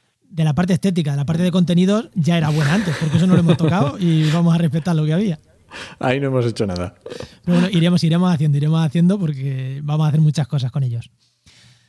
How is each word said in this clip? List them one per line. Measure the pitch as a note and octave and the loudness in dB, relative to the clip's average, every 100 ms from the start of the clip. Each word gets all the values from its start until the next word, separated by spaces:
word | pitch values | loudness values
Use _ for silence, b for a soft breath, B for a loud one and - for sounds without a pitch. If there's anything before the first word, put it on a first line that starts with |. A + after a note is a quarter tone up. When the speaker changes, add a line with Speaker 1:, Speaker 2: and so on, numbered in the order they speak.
| b b _ | b b _
Speaker 1:
De | E3 | -4
la | D#3 | -2
parte | C#3+ F3+ | 0 0
estética, | E3+ G3 F3 D3+ | 0 0 -2 -2
de | C#3+ | -2
la | C3+ | -2
parte | D#3+ | 0
de | F3+ | 0
contenido, | F3+ F3 E3+ F#3 G#3 C4 | 0 2 2 2 0 -2
ya | G3 D#3 E3+ | -2 0 0
era | D#3 | 0
buena | D3+ C#3+ | 0 0
antes, | F#3+ F3+ C#3 | 0 -2 -4
porque | D#3 C#3 | -2 0
eso | F#3 | 4
no | F3+ | 4
lo | |
hemos | E3+ E3+ | 4 2
tocado | D#3+ F3 - G3 | 2 2 0 0
y | F3 D#3+ D#3 | 0 2 2
vamos | E3 E3+ | 2 2
a | E3 | 2
respetar | E3+ D#3+ F3+ D#3+ | 0 -2 -2 -2
lo | D3+ | 0
que | |
había. | E3 G#3+ D#3+ _ _ _ B B B | 0 -2 -4 _ _ _ B B B
Speaker 2:
Ahí | C3 C3+ | -2 -2
no | C#3 | 0
hemos | C3 A#2 | 0 -2
hecho | G#2+ G#2 | -2 -4
nada. | F2+ F2 - - B B B | -2 -6 -10 -18 B B B
Speaker 1:
Pero | - F3 | 0 2
bueno, | F3+ | 2
iremos, | F#3 E3+ F3+ | 2 2 2
iremos | E3 E3+ F3+ | 2 2 2
haciendo, | E3 D3+ C#3+ | 2 0 0
iremos | D3+ D#3+ D#3+ | 0 0 0
haciendo | E3+ F3 G3+ | 2 2 2
porque | E3 C3+ C#3 C3 C3 C3+ | -2 -4 -6 -6 -8 -8
vamos | D3+ D3+ D#3 | -4 -2 0
a | |
hacer | D#3 | 2
muchas | D3+ D3+ - | 2 0 -2
cosas | D3 B2 | -4 -4
con | B2 | -4
ellos. | B2+ A#2 - _ b b b b b b | -4 -6 -10 _ b b b b b b